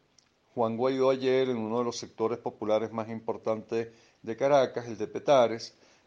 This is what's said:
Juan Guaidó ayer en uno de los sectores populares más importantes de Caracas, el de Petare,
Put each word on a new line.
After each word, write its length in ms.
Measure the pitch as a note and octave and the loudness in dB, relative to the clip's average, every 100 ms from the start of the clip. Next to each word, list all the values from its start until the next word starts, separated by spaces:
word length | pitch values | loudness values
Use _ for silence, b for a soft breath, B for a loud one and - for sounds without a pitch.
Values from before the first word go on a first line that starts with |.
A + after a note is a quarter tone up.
| _ _ _ _ _ | _ _ _ _ _
Juan 220 | B2+ A2+ | -2 -2
Guaidó 340 | A2+ C3 C3 C3 | 0 0 2 2
ayer 400 | C3 C3 C3 C3 | 4 2 2 2
en 80 | A#2 | 0
uno 220 | A2 A#2+ | -2 -2
de 60 | |
los 120 | A#2+ A#2 | -2 -6
sectores 400 | A2 - A2+ A#2 | -12 -4 -2 -2
populares 540 | B2 B2 G#2+ G#2+ A2 | -8 -6 0 0 0
más 160 | A2+ A2 | -6 -6
importantes 840 | A2+ A2+ G#2 A2+ A2 - A2+ A#2 B B B | -8 -6 -4 -4 -4 -2 -4 -4 B B B
de 140 | G#2+ | -10
Caracas, 520 | A2+ C#3 C#3+ B2+ B2 A#2+ | -2 2 4 2 -2 -10
el 100 | G#2 | -8
de 100 | G#2 | -6
Petare, 500 | - - C3+ A2+ A2+ - b b b | -4 4 4 4 0 -10 b b b